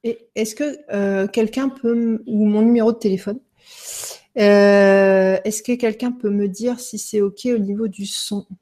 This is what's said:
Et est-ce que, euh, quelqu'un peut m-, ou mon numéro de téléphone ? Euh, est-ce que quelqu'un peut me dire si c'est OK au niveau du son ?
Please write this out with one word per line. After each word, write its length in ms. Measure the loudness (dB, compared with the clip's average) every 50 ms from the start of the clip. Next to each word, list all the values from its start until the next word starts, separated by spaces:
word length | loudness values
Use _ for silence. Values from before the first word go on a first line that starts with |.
Et 260 | -6 -6 -8 -8 _ _ _
est-ce 200 | -6 -6 -6 -4
que, 240 | -6 -6 -6 -6 -10 -12 -8
euh, 360 | -4 -4 -2 -2 -2 -2 -2 -2
quelqu'un 400 | -2 -2 -2 -2 -2 -4 -4 -4
peut 240 | -6 -4 -2 -2
m-, 300 | 0 0 0 -2 -2 -4 -6
ou 200 | -4 -2 0 2
mon 160 | 2 2 4
numéro 300 | 4 4 4 4 2 0
de 60 | 0 0
téléphone ? 400 | -2 -2 -2 -2 -4 -8 -10 -10 _ _ _ _ _ _ -20 -20 -18 -16 -14 -14 -14 -14 -16 -20 _ _ _ 2
Euh, 1000 | 4 6 6 6 6 6 6 6 6 6 6 6 4 4 4 4 4 2 0 0 -2
est-ce 180 | -6 -6 -6
que 140 | -4 -4 -4
quelqu'un 360 | -2 -2 -4 -2 -2 -6 -6
peut 180 | -6 -4 -4 -2
me 180 | -2 0 -2 -4
dire 320 | -4 -4 -4 -4 -4 -6
si 180 | -10 -14 -12 -12
c'est 220 | -12 -4 -2 -2
OK 260 | -2 -2 -4 -6 -4
au 120 | -2 -2 0
niveau 300 | -2 -4 -4 -4 -4 -6
du 180 | -6 -10 -12
son ? 400 | -10 -8 -10 -8 -6 -8 -8 -8 _ -20 _